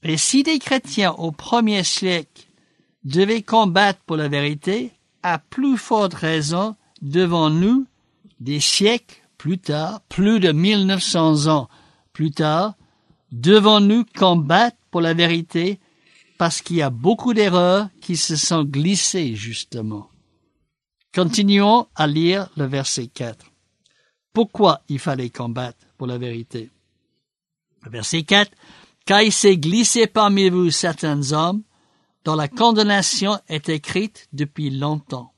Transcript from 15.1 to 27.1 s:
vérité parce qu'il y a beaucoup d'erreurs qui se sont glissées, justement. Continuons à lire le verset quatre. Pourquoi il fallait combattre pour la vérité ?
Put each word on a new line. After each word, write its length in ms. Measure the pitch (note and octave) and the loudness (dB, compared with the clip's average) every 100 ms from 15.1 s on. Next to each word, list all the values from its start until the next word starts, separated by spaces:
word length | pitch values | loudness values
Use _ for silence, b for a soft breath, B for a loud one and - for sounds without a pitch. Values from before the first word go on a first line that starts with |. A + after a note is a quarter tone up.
vérité 680 | E3 E3+ E3+ E3+ F3 F3 G3+ b b b b b _ | 2 0 0 -2 -4 -4 -6 b b b b b _
parce 220 | E3+ - | -4 -4
qu'il 160 | - E3+ | -4 -2
y 60 | |
a 80 | C#3+ | -2
beaucoup 440 | A#2 D3 A3 B3 | -2 0 0 0
d'erreurs 540 | A3 G#3 F3+ F3+ F#3+ G#3 _ | 2 2 2 2 2 -2 _
qui 160 | - E3+ | -8 -6
se 200 | - D#3 | -4 -2
sont 280 | - E3+ | 0 0
glissées, 680 | C#3+ C#3 D#3 G3 - F#3+ D3+ | -2 -2 0 0 -2 -2 -4
justement. 760 | A2 A2 A2 - B2 G#2+ G#2+ G2+ _ _ _ _ _ _ _ _ _ _ | -6 -10 -12 -12 -10 -10 -10 -14 _ _ _ _ _ _ _ _ _ _
Continuons 720 | - F3+ F3 G3+ G3+ G3+ A#3 A#3+ | -2 -2 0 2 4 4 2 0
à 120 | - D3+ | -4 -2
lire 420 | D3+ E3 F#3+ F#3 - | 2 0 0 -4 -6
le 80 | |
verset 420 | C#3 C3+ C3+ - A#2+ | -4 -4 -4 -6 -8
quatre. 400 | - A#2+ A2 _ _ _ _ _ _ _ _ _ | -10 -12 -12 _ _ _ _ _ _ _ _ _
Pourquoi 500 | G#3+ A3+ - G3+ D3 _ | -2 -2 2 2 2 _
il 100 | C#3 | -8
fallait 320 | - C3+ B2 | -4 -6 -6
combattre 560 | - A#2+ A#2 B2+ - _ _ | -8 -10 -8 -10 -12 _ _
pour 80 | B2+ | -10
la 120 | B2 | -8
vérité ? 520 | B2 A#2 A#2 B2 A2+ _ _ _ _ | -8 -10 -12 -14 -16 _ _ _ _